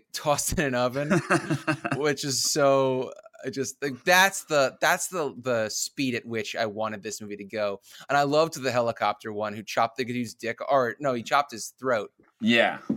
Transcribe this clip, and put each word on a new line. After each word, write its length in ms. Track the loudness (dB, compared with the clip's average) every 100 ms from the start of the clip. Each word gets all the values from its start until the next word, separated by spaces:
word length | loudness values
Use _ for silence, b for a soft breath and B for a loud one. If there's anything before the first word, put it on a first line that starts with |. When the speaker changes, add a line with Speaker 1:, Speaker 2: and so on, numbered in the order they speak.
| _
Speaker 1:
<laughs> 80 |
tossed 400 | -6 0 0 0
in 120 | 0 0
an 100 | 2
oven, 360 | 0 0 0
Speaker 2:
<laughs> 840 | 0 2 0 0 -4 -2 -4 -2 -2
Speaker 1:
which 280 | -2 -2
is 200 | -2 -2
so, 680 | 0 2 4 4 4 0 -4 -8 -20 -12 -8
I 40 |
just, 300 | -6 -6 -6
like, 200 | -8 -4
that's 420 | 4 6 6 2 0
the, 300 | 4 4 2
that's 280 | 2 2 0
the, 260 | -4 -4 -4
the 300 | -2 0 0
speed 460 | -2 -6 -2 -2 -2
at 100 | -4
which 300 | -6 -4 -2
I 100 | -4
wanted 380 | -2 -4 -6
this 180 | -10 -10
movie 160 | -10 -12
to 60 |
go. 380 | -8 -4 -4 -4 B B B
And 80 | 0
I 60 |
loved 360 | 2 4 2 0
the 100 | -2
helicopter 600 | 0 0 0 0 -2 -6
one 200 | -6 -6
who 80 | -6
chopped 340 | -6 0 0 0
the 80 | -6
dude's 280 | -4 -6
dick, 240 | -6 -6 -6 2
or 280 | 2 2 -2
no, 140 | -2
he 80 | -2
chopped 300 | 0 0 0
his 220 | -6 -12 -8
throat. 320 | -2 0 -2 _ _ -4
Speaker 2:
Yeah. 380 | 2 6 4 2 -4